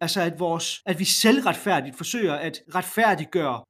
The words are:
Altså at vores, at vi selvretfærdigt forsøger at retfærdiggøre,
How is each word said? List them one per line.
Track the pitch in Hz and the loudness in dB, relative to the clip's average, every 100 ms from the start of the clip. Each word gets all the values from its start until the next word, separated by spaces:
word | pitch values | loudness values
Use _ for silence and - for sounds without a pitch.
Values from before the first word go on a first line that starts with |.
Altså | 165 196 | -4 0
at | 170 156 | -2 0
vores, | 175 165 - - 202 | -2 -2 -4 -6 -4
at | 180 | -2
vi | |
selvretfærdigt | 190 - 220 269 196 - 202 160 131 - | 0 4 6 6 2 0 0 0 0 -8
forsøger | 170 240 185 | -8 -2 0
at | 147 160 160 - | 0 -6 -8 -6
retfærdiggøre, | 180 180 220 226 165 151 175 143 117 | -6 -2 2 2 2 0 -2 0 -4